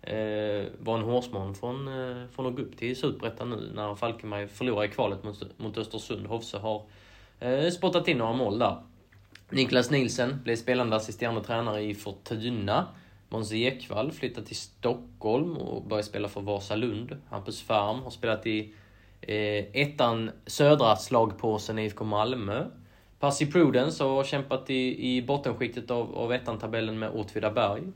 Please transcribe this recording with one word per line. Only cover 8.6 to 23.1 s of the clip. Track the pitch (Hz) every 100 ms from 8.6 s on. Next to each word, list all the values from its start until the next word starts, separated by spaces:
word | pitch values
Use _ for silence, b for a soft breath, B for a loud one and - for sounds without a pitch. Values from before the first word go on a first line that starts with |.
| - - - - _ - - - -
Niklas | 135 127 127 120
Nielsen | 143 120 - 123 139
blev | 117 117
spelande | - 127 117 110
assisterande | - 110 120 113
tränare | 98 117 117 107
i | 107
Fortuna. | 101 104 95 - 110 120 117 98 127 185 B B B B
Måns | 113 101
Ekvall | 110 123 - - 104 135
flyttar | 160 123 120
till | 101 -
Stockholm | - - 120 120 - - 110 123 170 165
och | - -
börjar | - 107
spela | 104 104 104
för | 101
Vasalund. | 101 101 98 107 120 107 120 - -
Hampus | 110 101 -
Färm | - 110 104 117
har | 127
spelat | - 117 107 113
i, | 107 107 B B B B B
eh, | - 107 107 104 101 131
ettan | 143 - 120 113 110 - -
södra | - 147 147 117 104
slagpåsen | - 123 110 95 117 107 - 110
I | 107
F |
K | -
Malmö. | 110 104 113 127 101 113 226 - B B B